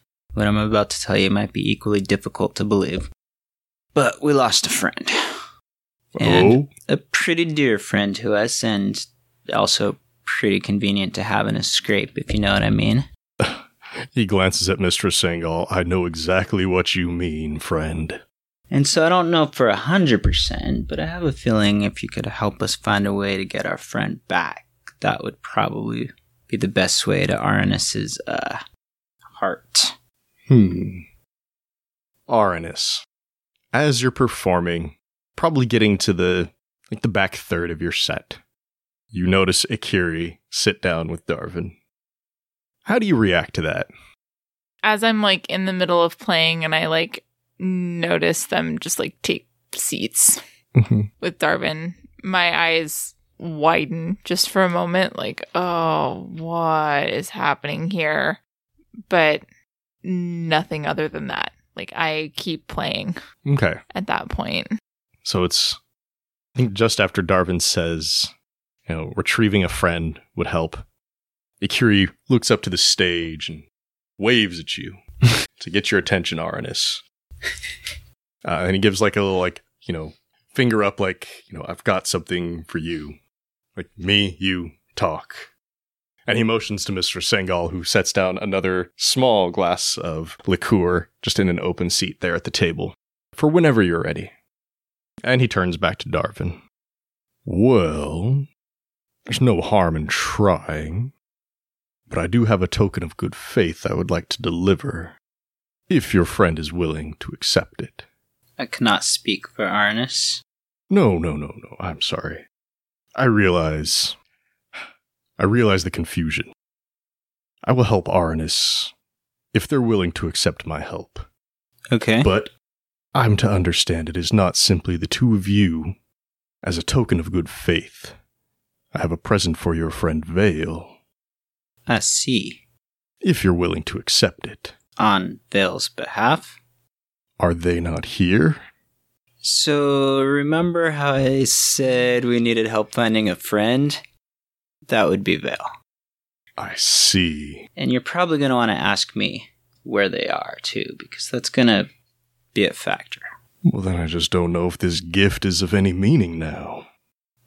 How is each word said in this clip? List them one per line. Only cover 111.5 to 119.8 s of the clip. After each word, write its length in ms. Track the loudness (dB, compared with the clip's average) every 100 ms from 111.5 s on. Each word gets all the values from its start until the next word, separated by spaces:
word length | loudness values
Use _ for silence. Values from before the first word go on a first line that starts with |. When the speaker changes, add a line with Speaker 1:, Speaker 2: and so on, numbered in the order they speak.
| -12 -18 -10
Speaker 2:
I'm 220 | -10 -6
sorry. 440 | -6 -4 -6 -10 -16 _ _ _ _ _ _
I 80 | 2
realize, 880 | 4 6 6 4 2 -2 -2 -2 -2 -6 _ _ _ _ _ -18 -18 _ _ _ _ -2
I 40 |
realize 380 | 2 4 4 2
the 60 | 0
confusion. 640 | -6 -4 -4 -2 -4 -8 _ _ _ _ _ _ _ _ _ _ _
I 80 | 0
will 140 | 2
help 200 | 4 2 2
Arnis 840 | 0 0 -2 -2 -2 0 -2 -6 -12 _ _ _ _ _
if 140 | -4 0
they're 140 | 0